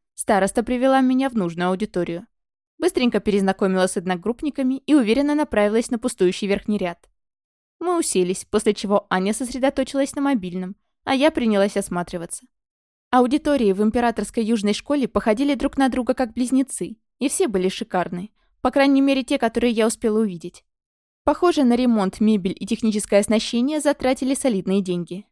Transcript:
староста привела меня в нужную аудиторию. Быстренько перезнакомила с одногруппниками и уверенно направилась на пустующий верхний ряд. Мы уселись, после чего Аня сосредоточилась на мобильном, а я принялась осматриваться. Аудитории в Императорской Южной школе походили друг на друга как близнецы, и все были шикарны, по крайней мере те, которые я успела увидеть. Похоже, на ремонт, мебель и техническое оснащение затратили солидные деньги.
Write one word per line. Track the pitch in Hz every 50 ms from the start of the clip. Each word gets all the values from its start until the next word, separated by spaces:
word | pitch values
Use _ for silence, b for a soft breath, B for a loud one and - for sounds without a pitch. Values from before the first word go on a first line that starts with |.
| _ _ _
староста | - - - 214 190 190 196 - 247 220
привела | - 254 240 254 269 269 269
меня | 262 254 262 254 269 269
в | 233
нужную | 214 180 170 165 175 180 185
аудиторию. | 185 180 214 - - 180 175 170 170 175 233 - _ _ _ _ _ _ _ _ _ -
Быстренько | 320 359 - 254 247 240 - 202
перезнакомила | - 214 196 202 196 190 190 - 208 190 185 185 185
с | 185 -
одногруппниками | 202 170 190 185 175 175 208 240 - 311 285 - - 262 254 262 262 -
и | - 302
уверенно | 294 226 202 226 269 285 294 294
направилась | 302 294 - - 208 208 208 220 226 - -
на | 247 226
пустующий | - 247 - - 185 180 190 - 214 190
верхний | 196 196 - - 208 196
ряд. | 185 175 175 - _ _ _ _ _ _ _ _ _ _ _ _ _ _ _ -
Мы | 330 359 349
уселись, | 339 330 - - 185 185 175 190 - -
после | _ - 214 - 226 208
чего | - - 196 202 202 - -
Аня | 185 185 185 202
сосредоточилась | 214 - 262 240 - 254 254 277 277 269 262 - - 269 269 254 -
на | 294
мобильном, | 277 277 277 208 180 180 170 185 180 185 208 _ _ _ _ _ -
а | - 269
я | 247 - 311
принялась | 311 - 247 226 208 196 196 208 -
осматриваться. | 202 196 - 185 175 175 - - 170 170 - - - - _ _ _ _ _ _ _ _ _ _ _ _ _ 247
Аудитории | 254 247 233 269 302 - 302 285 269 226 196
в | 185 196
Императорской | 214 220 208 240 240 233 226 - 214 - - 240
Южной | 220 214 233 208 196 202
школе | 208 - - - 285 285 247
походили | - - 208 - 226 214 220 277 285
друг | 285 226 269 277 -
на | 277 269 262
друга | - 262 233 262 254
как | - 254 214
близнецы, | - 240 254 247 269 262 262 - - - 180 - 226 - _ _ _ -
и | 240 277
все | - - 381
были | 262 190 185 180 190
шикарны, | - - 214 - - 180 170 - 180 175 196 - _ _ _ _ _ _
по | - 262
крайней | - 277 269 285 269 269
мере | 277 277 269 269
те, | 240 - 294 269
которые | 233 226 - 240 226 247
я | 220 226 220
успела | 240 - - - 220 214 220
увидеть. | 226 202 180 165 175 170 - - _ _ _ _ _ _ _ _ _ _ _ _ -
Похоже, | 277 294 - 359 359 - 294 269
на | 240 240
ремонт, | 240 254 240 226 214 190 190 - -
мебель | 214 220 214 196 175 185 - -
и | 202
техническое | - 226 - - 220 208 214 - - 214 202
оснащение | 208 - 214 220 - - 240 233 247 285 311 302
затратили | 277 285 285 - - 254 262 - 262 262
солидные | 277 - - 269 208 190 175 185 190 202
деньги. | 185 185 175 175 170 - 175 196 - _